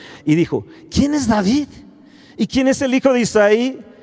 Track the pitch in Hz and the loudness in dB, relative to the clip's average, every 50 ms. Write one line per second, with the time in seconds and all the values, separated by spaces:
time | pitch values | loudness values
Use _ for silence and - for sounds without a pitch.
0 | - - - - - 156 151 170 160 - 143 110 101 - - - - - - - | -20 -20 -20 -8 -2 0 0 0 0 0 -4 -6 -8 -8 -18 -20 -16 -6 -2 -2
1 | 277 285 302 294 262 220 226 214 190 196 254 302 285 - - - - - - - | 0 0 -2 -2 -2 -2 -2 0 0 0 0 -2 -2 -6 -10 -20 -20 -20 -20 -20
2 | - - - - - - - - 226 - - 262 262 269 254 - 277 254 254 262 | -20 -20 -20 -20 -20 -14 -8 -6 -6 -4 -2 0 0 0 0 0 0 -2 0 0
3 | - 269 254 247 226 - - 214 208 208 214 233 247 262 269 - - - - - | 2 2 2 2 0 0 2 2 2 4 2 2 0 -2 -6 -10 -16 -20 -20 -20